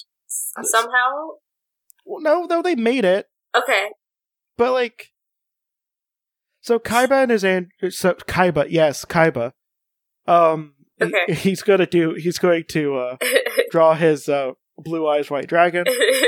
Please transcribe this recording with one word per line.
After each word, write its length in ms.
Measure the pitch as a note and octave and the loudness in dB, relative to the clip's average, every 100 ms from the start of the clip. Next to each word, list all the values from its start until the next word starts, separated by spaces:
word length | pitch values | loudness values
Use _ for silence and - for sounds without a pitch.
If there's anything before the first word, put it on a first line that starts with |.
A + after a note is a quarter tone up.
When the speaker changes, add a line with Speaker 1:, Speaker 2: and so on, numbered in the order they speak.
| - _ - | -20 _ -14
Speaker 1:
s- 240 | - - - | -12 -12 -10
Speaker 2:
Uh, 40 | |
s- 100 | G#3+ | -2
Speaker 1:
somehow? 600 | A3+ A#3 B3 B3+ C#4+ D#4+ - _ _ _ _ _ _ - | -2 0 -2 -2 -4 -12 -16 _ _ _ _ _ _ -14
Speaker 2:
Well, 160 | - | -6
no, 240 | D#4 E4+ E4+ | -2 -2 0
no, 160 | E4+ | -2
they 120 | F4+ C#4 | -2 -2
made 300 | A3+ C4 F#3 | 0 0 2
it. 220 | G3 - _ _ - | 0 -2 _ _ -2
Speaker 1:
Okay. 340 | - G#3 G#3 - _ _ _ _ _ - | 0 -2 -2 -10 _ _ _ _ _ -2
Speaker 2:
But, 140 | B3 | 0
like, 380 | B3+ A#3+ - - _ _ _ _ _ _ _ _ _ _ _ _ _ _ _ | 0 -2 -8 -20 _ _ _ _ _ _ _ _ _ _ _ _ _ _ _
so 180 | - A3+ | -2 -2
Kaiba 440 | A3 A#3 B3+ C4+ | 0 0 2 2
and 80 | C4 | 2
his 120 | A3+ | 2
and-, 260 | F#3+ F#3 F3 _ F#3 | 2 0 -4 _ -8
so 240 | - F#3 | -2 -2
Kaiba, 540 | - - F3 F3+ D3 C#3 | -2 -4 0 2 2 0
yes, 360 | E3 D#3 B2+ - | 2 2 0 -4
Kaiba. 460 | F3 E3 C3+ A#2+ - _ _ _ _ _ _ - | 0 2 0 -6 -10 _ _ _ _ _ _ 2
Um, 480 | E3+ E3 D#3+ D3+ _ _ - | 4 4 2 -6 _ _ -6
he, 80 | F3 | -2
Speaker 1:
Okay. 280 | G3 F3 | -2 -2
Speaker 2:
he's 300 | E3 G3 F#3 | -2 -2 -2
gonna 240 | - F#3+ E3+ | 2 2 2
do, 260 | F3 D#3+ | 0 0
he's 240 | E3 E3 - | -2 -6 0
going 260 | F#3 E3+ D#3+ | 0 0 -2
to, 260 | D#3+ D3 C3+ | -4 -2 -2
uh, 220 | B2 C3 B2 - | -6 -6 0 0
Speaker 1:
<laughs> 280 | - - - | 0 -2 0
Speaker 2:
draw 240 | E3 D#3+ D#3+ | 4 4 4
his, 340 | E3 D3 - | 2 0 -2
uh, 220 | C#3+ C3 - _ - | -4 -4 -8 _ -20
blue 300 | D#3+ E3 D#3 | -8 -4 0
eyes 220 | D3 C#3+ | 0 -2
white 180 | C#3+ - | -6 -2
dragon. 380 | E3+ F3 F3 E3+ | 2 2 2 -2
Speaker 1:
<laughs> 40 | E3+ G#3 C4 | 0 2 2